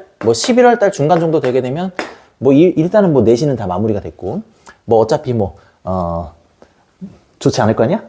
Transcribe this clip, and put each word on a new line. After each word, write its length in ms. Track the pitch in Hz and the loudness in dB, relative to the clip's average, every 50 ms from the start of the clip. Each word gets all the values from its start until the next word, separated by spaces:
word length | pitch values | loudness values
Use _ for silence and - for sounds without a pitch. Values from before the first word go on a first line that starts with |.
| - _ _ - - | -10 _ _ -6 -2
뭐 120 | 110 117 | -2 -2
십일월 420 | - - - 233 247 247 240 240 | 0 0 0 2 4 4 4 4
달 140 | 240 202 202 | 2 0 -2
중간 280 | 202 - 139 156 180 165 | -2 0 0 0 0 0
정도 200 | 170 160 156 156 | 0 0 -2 0
되게 240 | 127 127 120 127 123 | 0 0 -2 -2 -2
되면 280 | 127 131 160 185 190 - - - - - - _ _ _ | -4 -4 -6 -6 -8 -8 -10 -14 -14 -16 -20 _ _ _
뭐 160 | - 113 135 139 | -2 2 4 4
일, 240 | 143 175 185 - | 6 6 4 4
일단은 340 | - 160 175 - 214 202 175 | 2 0 2 2 2 2 4
뭐 120 | 151 131 104 | 4 4 4
내신은 320 | 110 120 - 160 147 131 | 4 2 2 2 -2 -2
다 100 | 113 104 | -2 -4
마무리가 360 | 92 87 90 110 110 104 101 | -4 -4 -2 -2 -2 -2 -4
됐고 420 | - 85 - - - 92 123 202 220 _ _ _ _ - - _ _ | -6 -10 -14 -12 -10 -8 -8 -8 -10 _ _ _ _ -20 -20 _ _
뭐 140 | - 117 110 | 0 2 2
어차피 340 | 113 110 151 - - 127 120 | 2 2 0 -4 -4 -4 -4
뭐, 220 | 113 101 92 - - _ _ _ _ - | -2 -4 -4 -6 -12 _ _ _ _ -10
어, 520 | 92 92 92 87 85 85 85 85 80 - _ _ _ _ _ - _ _ _ _ _ _ - 190 - - _ _ _ _ - | -6 -6 -4 -4 -4 -6 -8 -8 -12 -16 _ _ _ _ _ -20 _ _ _ _ _ _ -20 -20 -20 -20 _ _ _ _ -4
좋지 220 | - 139 - - | -2 -2 0 0
않을 140 | 113 107 110 | 0 0 2
거 80 | 113 113 | 0 0
아니야? 200 | 120 185 220 - | 0 -2 -4 -6